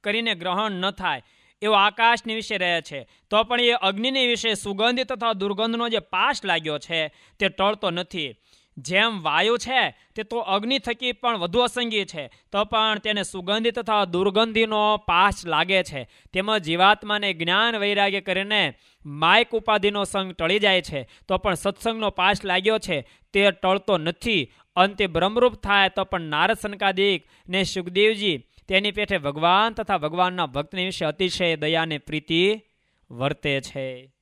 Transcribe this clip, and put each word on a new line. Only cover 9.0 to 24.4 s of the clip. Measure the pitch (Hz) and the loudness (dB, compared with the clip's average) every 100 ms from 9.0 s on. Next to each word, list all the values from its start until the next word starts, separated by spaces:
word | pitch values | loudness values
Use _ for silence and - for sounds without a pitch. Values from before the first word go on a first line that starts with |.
| 226 208 | 2 0
વાયુ | 156 151 202 240 | -2 2 2 0
છે, | 240 262 185 - _ | 0 0 0 -4 _
તે | - | -14
તો | 214 233 | -8 -6
અગ્નિ | 190 196 220 269 | -2 -2 0 -4
થકી | - 233 247 | -4 -6 -6
પણ | 240 247 220 | -2 -4 -2
વધુ | 175 208 | -2 0
અસંગી | 247 247 233 220 | 0 0 -4 -4
છે, | 190 165 131 _ _ | -4 -10 -12 _ _
તો | 202 | -4
પણ | 208 226 220 214 | 0 0 0 0
તેને | 214 214 | -2 -4
સુગંધી | 180 190 180 208 233 | -4 -8 -4 0 0
તથા | 233 226 214 | -2 0 0
દુર્ગંધીનો | 190 175 196 196 226 220 226 214 208 214 | 2 0 2 2 2 2 0 2 2 2
પાશ | - 175 202 196 175 | 2 4 4 2 -2
લાગે | 156 175 190 | -2 2 0
છે. | 175 143 120 _ _ | 0 -8 -14 _ _
તેમજ | 185 202 214 | -4 0 -2
જીવાત્માને | 156 165 190 208 214 208 202 | 0 4 6 6 2 -2 -2
જ્ઞાન | 165 165 190 226 226 | -2 0 2 2 0
વૈરાગ્ય | 202 202 202 196 | 0 2 2 0
કરીને | 185 185 202 214 160 - _ _ 147 | -2 -4 0 0 0 -4 _ _ -14
માયક | 143 165 208 240 | -2 4 4 4
ઉપાધિનો | 226 220 214 202 208 | -2 0 0 0 -2
સંગ | 190 196 190 | -4 -4 -6
ટળી | 170 165 202 | -4 0 2
જાય | 202 185 | 2 2
છે, | 175 147 120 - - | 0 -10 -10 -20 -4
તો | 185 | -2
પણ | 208 | 0
સત્સંગનો | 175 196 196 233 226 208 | -2 -4 -4 -6 -2 -4
પાશ | - 185 196 | 0 2 2
લાગ્યો | 196 185 196 220 | 0 0 2 0
છે, | - 156 - _ _ | -2 -6 -6 _ _
તે | 196 202 | 2 2
ટળતો | 185 202 196 196 185 | 2 0 0 2 0
નથી. | 156 175 233 208 | 0 -6 -2 -2